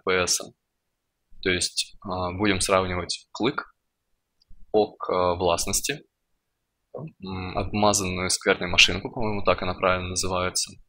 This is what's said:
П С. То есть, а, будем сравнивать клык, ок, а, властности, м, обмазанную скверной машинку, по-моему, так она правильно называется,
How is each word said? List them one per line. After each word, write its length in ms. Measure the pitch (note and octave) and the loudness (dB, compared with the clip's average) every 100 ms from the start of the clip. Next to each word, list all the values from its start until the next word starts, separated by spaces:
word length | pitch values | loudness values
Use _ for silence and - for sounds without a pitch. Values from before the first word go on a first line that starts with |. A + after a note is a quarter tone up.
П 220 | - F#2 F2 | 0 0 0
С. 160 | - - _ _ _ _ _ _ _ _ - | -2 -4 _ _ _ _ _ _ _ _ -6
То 60 | G2 | -2
есть, 460 | F2+ - - - - | 0 -2 -4 -6 -8
а, 300 | G2+ F#2 F2+ | -10 -6 -4
будем 280 | F2+ G#2 F#2+ | 0 2 2
сравнивать 680 | - F#2+ F#2 F2+ E2+ - - | 4 2 2 -2 -4 -8 -10
клык, 320 | - A2 D3 - _ _ _ _ _ _ _ _ - - | -2 -2 -2 -10 _ _ _ _ _ _ _ _ -20 -2
ок, 360 | G#2+ G#2 - - | 2 2 -2 -4
а, 280 | F#2 F2+ F2 | 0 2 2
властности, 640 | F#2 E2+ - F#2+ - C#3+ - _ _ _ _ _ _ _ _ | 2 0 0 -2 -4 -6 -10 _ _ _ _ _ _ _ _
м, 640 | - D#3+ - F#2+ F#2+ F#2 - | -14 -14 -14 -10 -8 -6 -4
обмазанную 720 | F#2 G#2+ G#2 G2+ F#2+ F2+ F#2 | -2 2 4 4 0 -2 -2
скверной 400 | - - F#2 F2+ | 0 2 2 2
машинку, 420 | F2+ - G#2+ C3 | 4 6 4 -4
по-моему, 320 | - G#2+ G2+ | -4 -2 0
так 200 | - F2+ | 2 2
она 100 | F#2 | 0
правильно 360 | F2+ F#2+ F#2 F2+ | 0 2 2 0
называется, 640 | F2+ F#2+ F#2 F2+ - - - | -4 -2 -2 -2 -2 -6 -10